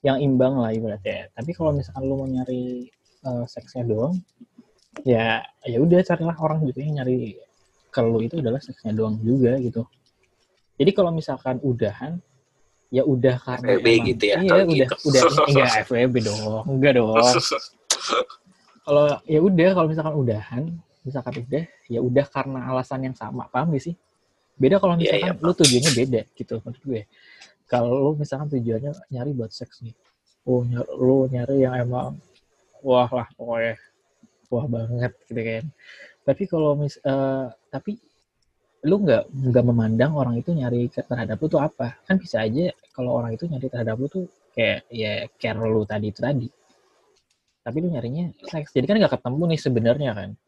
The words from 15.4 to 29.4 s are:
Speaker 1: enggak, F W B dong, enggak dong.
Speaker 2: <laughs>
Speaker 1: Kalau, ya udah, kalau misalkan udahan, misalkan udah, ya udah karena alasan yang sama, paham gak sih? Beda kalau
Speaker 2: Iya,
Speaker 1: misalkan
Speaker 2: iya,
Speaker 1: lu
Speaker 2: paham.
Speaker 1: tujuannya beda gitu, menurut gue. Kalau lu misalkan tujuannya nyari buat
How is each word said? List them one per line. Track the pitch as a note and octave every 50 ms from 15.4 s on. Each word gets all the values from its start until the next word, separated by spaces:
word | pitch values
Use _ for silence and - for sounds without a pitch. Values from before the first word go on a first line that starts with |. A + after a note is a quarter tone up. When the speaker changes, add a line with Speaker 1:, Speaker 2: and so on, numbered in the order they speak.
| D3
Speaker 1:
enggak, | C#3 C#3+ C#3 C3 B2 A#2
F | A2 G#2 - B2+
W | A#2 B2 C3
B | B2 B2 A2
dong, | G#2+ G2+ A2 G#2+ G#2+ A2 A2 A2
enggak | - C3+ C3 C3+ C#3+ C3
dong. | B2+ A#2 A2 A2 A2+
Speaker 2:
<laughs> | A#2 B2 B2+ C3 - - D3+ C#3 - - _ _ _ _ - - - - - A#2+ B2+ - - _ _ _ _ _ _ _ _ _ _
Speaker 1:
Kalau, | - C#3+ C#3+ D3 D3 C#3+ - _ -
ya | D#3 D3+
udah, | E3 G3+ F#3+ E3 E3 F#3 G3 F3+
kalau | E3
misalkan | D#3 D#3 D#3 D#3 D#3 D3+ D3+
udahan, | C3+ A#2+ G#2+ G#2+ G#2 - A#2 A#2+ D3 E3 E3+ E3 - _ _ _ _
misalkan | C3 C3+ C#3 B2 B2+ B2 B2
udah, | A#2+ B2 C3+ D3 E3 - _ _ _
ya | _ A#2+ A#2 A#2+
udah | B2+ B2 C#3+ C3+
karena | - _ C#3 C3 C3+ C3+ C3 B2
alasan | B2+ C3 B2+ B2 - C#3 C3 C3
yang | C3 B2+
sama, | - A2+ A2 B2 B2+ A#2+
paham | - _ B2+ D3 E3+
gak | D#3+ C3+ -
sih? | E3+ E3+ _ _ _ _ _ _ _ _ _ _ _ _ _
Beda | C3 C3+ F#3+ G3 G3
kalau | F#3+ F3 E3+
Speaker 2:
Iya, | E3+ - F#3+
Speaker 1:
misalkan | G3+ - F#3
Speaker 2:
iya, | F3+ -
Speaker 1:
lu | D#3
Speaker 2:
paham. | F3 F3+ - E3+
Speaker 1:
tujuannya | C#3 B2+ B2 B2+ E3 C#3
beda | A#2 B2 C3+ B2 A2+ A2+ _ _
gitu, | _ B2 _ A2+ A2+ -
menurut | C3+ B2 - _
gue. | C#3 B2+ A2 G2+ _ _ _ _ - - - - - _ _ _ _
Kalau | - B2 C3 A#2+ B2
lu | C3+ C#3 C#3+ D#3 D3
misalkan | D3 - - C3+ D#3 D3
tujuannya | D3 C3 A2+ A#2 A2+ A2+ C3 C#3+ D3 - -
nyari | _ C3+ B2 B2 D3 C#3+
buat | B2+